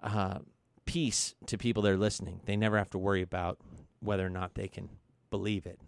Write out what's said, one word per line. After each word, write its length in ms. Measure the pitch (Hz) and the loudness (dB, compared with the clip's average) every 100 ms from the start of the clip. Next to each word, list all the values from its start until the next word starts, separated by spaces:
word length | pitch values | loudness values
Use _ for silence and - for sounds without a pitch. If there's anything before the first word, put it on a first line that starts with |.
uh, 360 | - 104 95 - - _ _ _ | -2 0 0 -2 -10 _ _ _
peace 500 | - 170 131 - - - - | -4 0 0 0 -2 -6 -6
to 100 | 110 | -2
people 260 | 120 107 | 2 4
that 100 | 101 | 4
are 60 | 95 | 6
listening. 420 | 104 - 87 87 | 4 0 -6 -6
They 120 | - 104 | -2 2
never 200 | 107 104 | 4 2
have 140 | 98 | 2
to 80 | 95 | 0
worry 240 | 98 95 | 2 2
about 360 | 90 92 87 - - - - _ | 0 -2 -2 -4 -12 -18 -20 _
whether 260 | 107 98 92 | -2 0 0
or 40 | |
not 240 | 90 90 | -2 -6
they 140 | - 98 | -6 -8
can 200 | - 95 - _ _ - | -8 -12 -14 _ _ -6
believe 340 | 98 104 101 | -2 0 0
it. 140 | 90 - | -2 -14